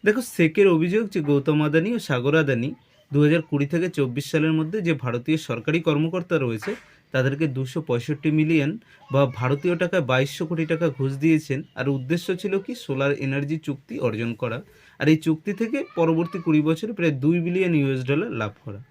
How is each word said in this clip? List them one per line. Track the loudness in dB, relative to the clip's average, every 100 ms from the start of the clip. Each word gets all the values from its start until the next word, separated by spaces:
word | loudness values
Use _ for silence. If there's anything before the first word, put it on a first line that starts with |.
দেখো, | 2 0 -4
শেখের | 2 2 6 6
অভিযোগ | 6 2 0 0
যে | -2
গৌতম | 2 2 4 2
আদানি | 4 2 2
ও | -4
সাগর | -2 0 2 2
আদানি | 2 0 -2 -8 _ _ _
দু | 2
হাজার | 4 4
কুড়ি | 0 -2 0
থেকে | 0 -2
চব্বিশ | 0 -2 -2 -2
সালের | 0 2 2
মধ্যে | 0 -2
যে | 0
ভারতীয় | 0 -2 -4 -2 -2
সরকারি | -2 -6 -2 0
কর্মকর্তা | 2 0 0 -2 -2 -2
রয়েছে, | 0 -4 -6 -10 -12 _ _
তাদেরকে | 0 0 0 -2 -2
দুশো | -4 -6 -2
পঁয়ষট্টি | -2 -2 -2 2
মিলিয়ন | 2 4 2 2 -4 _ -20 -2
বা | 2 2 0
ভারতীয় | 0 0 0 0
টাকায় | 0 0 2
বাইশশো | 2 0 -4 -4
কোটি | -2 -2
টাকা | 0 0
ঘুষ | 0 -4 0
দিয়েছেন। | 2 2 0 -6 -6 -4
আর | -2 -2
উদ্দেশ্য | -2 -4 -2 -4
ছিল | -2 -2
কি? | -4 -12
সোলার | -6 -2 0 0
এনার্জি | -2 -2 -2 -4 -6
চুক্তি | -10 _ -4 -2
অর্জন | -2 -4
করা। | -4 -6 -6 -10 -20 -20 _
আর | 2
এই | 2
চুক্তি | 2 -2 -4 -4
থেকে | -4 -4 -4 0
পরবর্তী | 2 2 0 -4
কুড়ি | 2 2 2
বছরে | 0 -2 0
প্রায় | 0 2
দুই | 2 2
বিলিয়ন | 0 0 2
ইউএস | 2 2 0 0
ডলার | 0 -2 -4
লাভ | -6 -6
করা। | -14 -14 -14